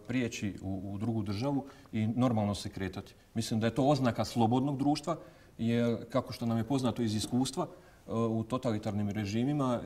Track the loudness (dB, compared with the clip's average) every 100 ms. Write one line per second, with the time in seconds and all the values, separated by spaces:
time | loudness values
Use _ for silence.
0 | -4 -2 -2 -2 -6 -4 -6 -6 -6 -4
1 | -2 -2 -2 -2 0 -2 -4 -12 -6 -2
2 | 0 4 4 4 2 0 -6 -6 -6 -6
3 | -12 -18 -8 -4 -2 0 2 4 4 4
4 | 2 2 0 2 4 4 2 0 0 0
5 | -2 -6 -8 -20 -16 -4 0 2 2 0
6 | -2 -2 -2 -4 0 0 2 2 2 2
7 | 0 0 0 0 0 -2 -4 -8 -20 -20
8 | -6 -2 0 0 -2 -2 0 -2 -2 -2
9 | -2 -2 -2 0 0 2 2 0